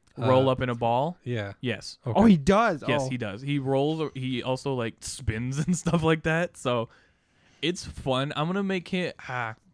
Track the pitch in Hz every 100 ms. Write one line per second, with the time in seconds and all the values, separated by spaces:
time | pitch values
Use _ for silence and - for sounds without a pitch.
0 | _ - 127 131 131 127 127 120 117 120
1 | 160 180 123 117 101 - 123 107 - -
2 | 123 143 220 170 135 196 226 151 - 131
3 | 131 123 107 101 139 143 131 135 147 160
4 | 147 135 131 120 123 131 143 127 113 -
5 | - - 120 110 127 139 170 175 165 170
6 | 160 160 160 160 175 - 127 120 113 -
7 | _ _ _ _ _ - 151 185 - -
8 | 139 127 143 143 160 196 196 190 - 185
9 | 165 - - 123 113 113 _